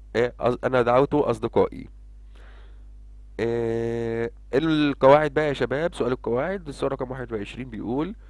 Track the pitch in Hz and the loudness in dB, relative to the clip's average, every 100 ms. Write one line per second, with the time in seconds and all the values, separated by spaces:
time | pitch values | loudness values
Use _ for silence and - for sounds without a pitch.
0 | - 110 120 - 120 123 127 127 117 123 | -6 -2 -2 0 -2 0 0 2 4 4
1 | 143 147 135 113 117 104 90 - - - | 4 2 0 0 0 2 2 -2 -16 -18
2 | - - - - - - - - - - | -20 -20 -20 -20 -20 -20 -20 -20 -20 -20
3 | - - - - 117 117 113 117 117 117 | -20 -20 -14 -4 -2 0 -2 -2 -2 -4
4 | 117 113 117 - - 135 160 156 147 135 | -4 -4 -6 -8 -2 0 2 2 0 4
5 | 135 147 151 139 151 131 120 135 170 - | 8 8 6 0 0 0 -2 -2 -4 -2
6 | 123 127 - 120 165 196 151 131 139 135 | -2 -2 -2 -2 -2 -6 -10 -4 -4 -4
7 | 127 131 117 110 101 - 127 107 101 131 | -6 -8 -8 -8 -8 -12 -12 -8 -4 -4
8 | 175 - | -4 -8